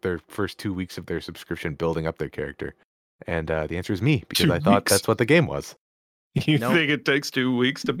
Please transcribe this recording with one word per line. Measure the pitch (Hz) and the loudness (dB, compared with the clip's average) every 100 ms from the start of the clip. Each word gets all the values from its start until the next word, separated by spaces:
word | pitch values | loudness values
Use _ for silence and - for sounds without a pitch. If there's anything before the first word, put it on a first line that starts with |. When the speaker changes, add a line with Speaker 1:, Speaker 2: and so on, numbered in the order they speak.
Speaker 1:
their | 95 85 - | -4 -4 -6
first | - 95 - | -4 -4 -4
two | 107 | -6
weeks | 92 92 - | -4 -6 -8
of | 87 | -6
their | 85 | -6
subscription | - 78 - 82 85 | -6 -14 -10 -6 -6
building | 73 82 82 80 | -2 -2 0 -2
up | - | -4
their | 73 | -6
character?" | - 71 71 71 - _ _ _ _ - | -6 -8 -8 -10 -12 _ _ _ _ -6
And, | 85 80 | -4 -2
uh, | 80 78 | -2 -2
the | 78 | -6
answer | - | -4
is | 101 | 0
me, | 120 139 - | 2 0 0
because | - | 0
Speaker 2:
Two | 175 | 2
Speaker 1:
I | 87 | 2
thought | 78 101 | 4 4
Speaker 2:
weeks? | - | 4
Speaker 1:
that's | 101 - | 0 2
what | 113 | 0
the | 113 | 4
game | 165 156 | 4 4
was. | 71 - - | -2 -8 -16
Speaker 2:
<laughs> | _ _ _ _ _ - - | _ _ _ _ _ -4 2
You | 151 | 2
Speaker 3:
Nope. | 120 | 4
Speaker 2:
think | 165 147 | 2 4
it | 147 | 2
takes | - 143 147 | 2 2 0
two | 135 127 123 | 0 0 2
weeks | 127 - | 0 0
to | - | -4
m-, | 143 | -2